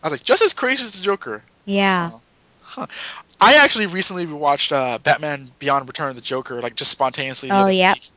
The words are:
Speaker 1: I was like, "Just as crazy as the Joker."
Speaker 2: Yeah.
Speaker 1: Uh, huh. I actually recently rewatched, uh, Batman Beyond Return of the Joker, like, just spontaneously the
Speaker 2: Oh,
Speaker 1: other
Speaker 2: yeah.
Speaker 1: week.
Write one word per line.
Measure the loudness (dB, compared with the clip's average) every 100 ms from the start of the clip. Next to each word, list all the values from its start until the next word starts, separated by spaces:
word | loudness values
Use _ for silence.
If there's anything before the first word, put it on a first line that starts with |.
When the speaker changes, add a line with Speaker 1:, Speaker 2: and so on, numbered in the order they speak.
Speaker 1:
I | -6
was |
like, | -4
"Just | 0 2
as | 2
crazy | 0 -2 -2
as | -4
the | -6
Joker." | -4 -4 -4 -12 _ _ -4
Speaker 2:
Yeah. | 0 2 2 -2
Speaker 1:
Uh, | -8 _ _ _ _
huh. | -16 -12 -10 -10 -14 -14 -12 4
I | 6 8
actually | 6 2 -2
recently | -2 -4 -4 -6
rewatched, | -2 0 2 0
uh, | 0 0 0
Batman | 2 0 0 -6 -10 -8
Beyond | 0 0 -2
Return | -6 -6
of | -6
the |
Joker, | -6 -6 -6 -8
like, | -6 -2
just | -2
spontaneously | 0 -2 -2 -6 -6 0
the | 2
Speaker 2:
Oh, |
Speaker 1:
other | 2
Speaker 2:
yeah. | 4 4
Speaker 1:
week. | 2 -4